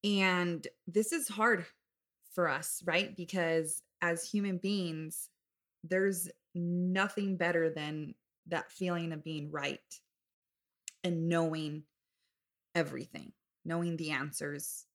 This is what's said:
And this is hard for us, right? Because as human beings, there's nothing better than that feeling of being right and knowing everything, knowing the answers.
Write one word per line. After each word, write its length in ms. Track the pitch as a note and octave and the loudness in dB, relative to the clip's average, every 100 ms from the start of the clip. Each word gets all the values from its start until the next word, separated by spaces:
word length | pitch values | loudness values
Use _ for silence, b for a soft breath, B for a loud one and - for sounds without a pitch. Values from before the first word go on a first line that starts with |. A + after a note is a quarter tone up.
And 640 | G#3 G3+ F#3+ F3+ F3 E3 - _ - | 4 4 6 4 2 0 -6 _ 0
this 280 | G3+ A3 | 2 2
is 160 | E4 - | 0 -2
hard 360 | G#3 A3+ G3+ E3 _ _ _ _ _ - | 2 4 4 -2 _ _ _ _ _ -8
for 160 | - E3 | 0 2
us, 340 | C#3 - - F3 | 0 -4 -4 2
right? 300 | E3 G3+ - | 2 0 -6
Because 680 | E3+ F#3+ E3 E3 D#3 - _ _ | -4 0 4 2 2 -6 _ _
as 280 | F3 E3 - | 0 0 0
human 280 | G#3 G3+ F3+ | 0 0 0
beings, 720 | F#3+ G3+ F3 D#3+ D#3 - - _ _ _ _ _ D#3+ | 0 0 -2 -4 -6 -8 -10 _ _ _ _ _ -2
there's 440 | F#3 G3 F3+ F3 - _ | 2 2 0 -6 -10 _
nothing 840 | F3 E3+ F3 F3+ F#3+ G3 - G3 F3+ | -4 0 2 2 2 2 0 0 2
better 320 | E3+ E3+ D#3+ | 2 4 2
than 460 | D#3+ D3+ D#3 D3+ - _ _ - | 0 -4 -4 -8 -12 _ _ -4
that 220 | E3 - | -4 -4
feeling 440 | - F3+ E3+ E3 | -4 -2 0 -2
of 100 | D#3 | -4
being 260 | D#3+ D#3 D3 | -6 -6 -4
right 500 | D3+ C#3 - _ - _ _ _ _ _ _ _ _ - _ | -4 -4 -4 _ -20 _ _ _ _ _ _ _ _ -18 _
and 260 | F#3 E3+ E3 | -2 0 2
knowing 540 | E3 E3 D#3+ D3+ D3+ D3+ _ _ _ _ _ _ _ _ | 2 2 0 -4 -6 -12 _ _ _ _ _ _ _ _
everything, 580 | E3+ D3 C3 - - - _ _ _ | 0 0 -4 -10 -12 -16 _ _ _
knowing 320 | E3 E3 F3 E3 | -4 -2 0 -2
the 160 | D#3 | -2
answers. 760 | C#3+ D3 - D3 C#3+ - - - | -2 -2 -4 -6 -6 -8 -10 -16